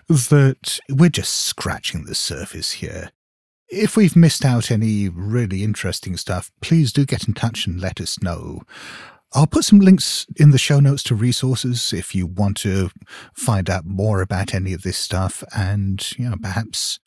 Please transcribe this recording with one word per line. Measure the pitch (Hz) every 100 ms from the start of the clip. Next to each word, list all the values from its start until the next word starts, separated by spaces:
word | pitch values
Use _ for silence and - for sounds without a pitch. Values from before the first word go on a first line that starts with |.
| -
that | 156 123 147 135 131 - - -
we're | 135 175
just | - -
scratching | - - - - - - 82 69
the | -
surface | - 69 73 85 -
here. | - 82 80 87 - _ _ _ _ _
If | 269 214 -
we've | 190 170
missed | 165 -
out | 135 120 -
any | 110 110 104 98
really | 87 98 120 110 95
interesting | 104 107 92 - - 87
stuff, | - 92 - _
please | - 165 131
do | - 139
get | - -
in |
touch | - 117 - -
and | 90
let | 92 -
us | 82 -
know. | 90 82 - - - - - - - - _
I'll | 135 151
put | 311
some | - 202
links | 190 185 - - - -
in | 147
the | 131
show | - 143
notes | 139 139
to | - 110
resources | 123 120 131 120 127 120 -
if | 92 - 95
you | 87
want | 92 101 101
to | 104 95 90 - - - -
find | - - 101 90
out | 95 85
more | 95 107 98
about | 92 92 92 98
any | 95
of | 87
this | 92 -
stuff, | - 92 95 - - -
and, | 95 101 98 95 - -
you | 123
know, | 101
perhaps | 110 98 107 - - -